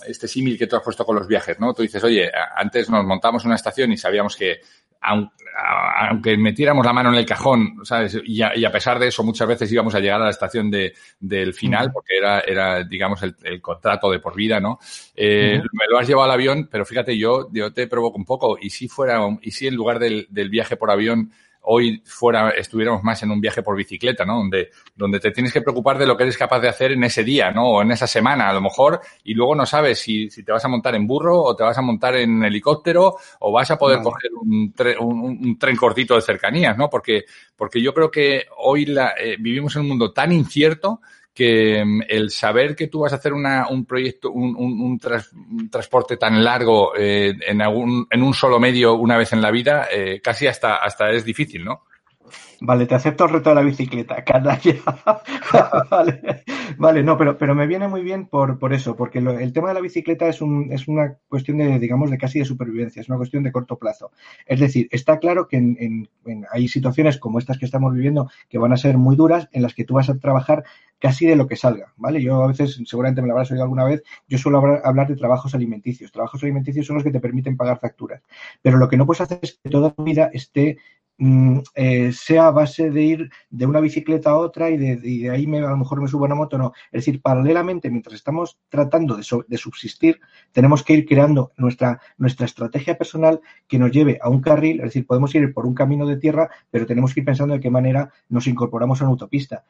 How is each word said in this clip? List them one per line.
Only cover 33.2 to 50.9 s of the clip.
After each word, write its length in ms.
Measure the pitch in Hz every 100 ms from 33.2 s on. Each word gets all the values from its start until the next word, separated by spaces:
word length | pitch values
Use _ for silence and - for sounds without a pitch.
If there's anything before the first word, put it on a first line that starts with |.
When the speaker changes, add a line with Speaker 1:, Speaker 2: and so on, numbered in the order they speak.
| - -
Speaker 1:
o 140 | 104
vas 180 | 110 135
a 80 | 160
poder 200 | 139 127
Speaker 2:
Vale. 120 | 117
Speaker 1:
coger 200 | 117 120
un 380 | 117 110 107 104
tre-, 220 | - 120 110
un, 220 | 117 117
un, 180 | 127 117
un 160 | 123 113
tren 200 | 131 123
cortito 400 | 123 117 123 117
de 60 |
cercanías, 540 | - 98 98 151 147 107
¿no? 140 | 143
Porque, 360 | 120 - 107 - - -
porque 260 | _ 104 120
yo 140 | 127
creo 160 | 156 156
que 360 | 156 143 135 - -
hoy 300 | 131 147 143
la, 260 | 139 123 98
eh, 200 | 113 107
vivimos 380 | 113 127 147 147
en 60 |
un 60 | 143
mundo 220 | 131 110
tan 200 | - 151
incierto 680 | 170 135 143 156 160 196 226 - _ _
que, 480 | - 123 113 110 107
mm, 200 | 104 107 -
el 200 | 107 107
saber 460 | - 107 113 143 151
que 120 | 156
tú 120 | 156
vas 140 | 147
a 20 | 139
hacer 160 | 151
una, 340 | 143 139 135 123
un 160 | 131 117
proyecto, 440 | 127 127 - 127
un, 240 | 123 123
un, 280 | 120 123 117
un 160 | 123 120
tras-, 320 | 120 120 -
un 380 | - 98 113 113
transporte 480 | 120 - 127 - 123
tan 260 | 110 110
largo, 480 | 117 123 117 110 95
eh, 400 | 104 101 101 101 95 82
en 160 | 104
algún, 440 | 107 110 120 123 117
en 120 | 120
un 120 | 135
solo 260 | 131 135 120
medio 360 | 123 123 117 117
una 200 | 117 117
vez 160 | 110
en 80 | 113
la 100 | 107
vida, 380 | 117 123 147 113
eh, 300 | 98 95 98
casi 240 | - 117 139
hasta, 300 | 117 117 104
hasta 340 | 101